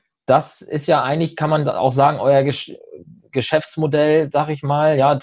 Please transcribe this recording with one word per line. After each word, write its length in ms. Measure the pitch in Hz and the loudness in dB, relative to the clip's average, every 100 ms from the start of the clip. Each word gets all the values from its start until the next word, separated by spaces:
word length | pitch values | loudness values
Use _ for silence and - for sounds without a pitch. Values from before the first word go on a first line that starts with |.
| _ _ - | _ _ 2
das 340 | 151 156 - | 2 2 -14
ist 260 | - 151 147 | -8 -6 0
ja 160 | 147 | 0
eigentlich, 320 | 127 151 160 - | 0 -2 -4 -4
kann 140 | 151 | -2
man 160 | 156 139 | 0 -2
da 120 | 92 | -2
auch 140 | 127 | -2
sagen, 280 | 127 143 135 | 2 2 2
euer 240 | 131 139 | 2 2
Gesch-, 340 | 139 143 - - - 76 87 - _ | 2 -4 -10 -18 -20 -20 -20 -20 _
Geschäftsmodell, 1000 | 131 - 156 - - 156 147 151 156 147 | -6 -2 -2 -4 -6 -2 0 2 2 0
sag 180 | 147 156 | -2 -4
ich 140 | 147 | -4
mal, 340 | 139 147 156 143 | -4 0 0 2
ja, 220 | 139 139 | 2 0